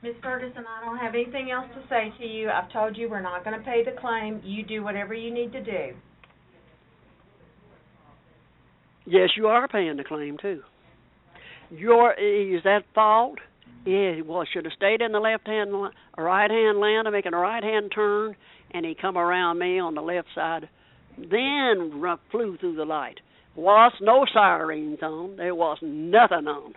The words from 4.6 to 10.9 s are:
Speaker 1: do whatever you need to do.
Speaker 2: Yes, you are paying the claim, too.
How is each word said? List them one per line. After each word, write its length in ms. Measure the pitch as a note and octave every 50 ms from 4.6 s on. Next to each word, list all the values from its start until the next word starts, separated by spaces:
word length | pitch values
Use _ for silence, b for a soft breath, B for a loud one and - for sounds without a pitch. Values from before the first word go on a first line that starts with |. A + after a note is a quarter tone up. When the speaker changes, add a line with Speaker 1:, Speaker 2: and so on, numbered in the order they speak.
| G#3+
Speaker 1:
do 200 | F#3 A3 G#3+ G#3
whatever 280 | G#3 G3+ G3+ G3+ G3 A3
you 180 | A3+ A3+ A#3 A#3
need 180 | A#3+ A#3+ A#3 A#3
to 100 | C4 G3+
do. 320 | G#3+ G#3 F3+ D3+ B2+ B2 A#2+ _ _ _ _ - _ _ _ _ _ _ _ _ _ _ _ _ _ _ _ _ _ _ _ _ _ _ _ _ _ _ _ _ _ - _ _ _ _ _ _ _ - _ _ _ _ _ _ _ _ _ _ _ _ _ _ _ _ _ _
Speaker 2:
Yes, 240 | - E3+ F#3+ F#3 F3+ -
you 100 | G#3 A3 G#3+
are 180 | G#3+ A#3+ B3+ C#4
paying 280 | - G#3+ F#3+ E3 -
the 80 | C#3 C#3
claim, 320 | - D#3 D3+ D3 D3 D3 D3
too. 220 | - G3+ F#3+ D3 - - _ _ _ _